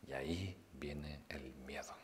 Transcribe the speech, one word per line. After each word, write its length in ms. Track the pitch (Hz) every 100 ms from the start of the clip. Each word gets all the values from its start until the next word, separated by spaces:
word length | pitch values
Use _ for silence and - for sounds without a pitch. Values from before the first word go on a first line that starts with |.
| -
y 60 |
ahí 540 | 67 69 87 95 92 -
viene 500 | 65 71 73 76 71 -
el 260 | 73 65 69 65
miedo. 280 | 71 - -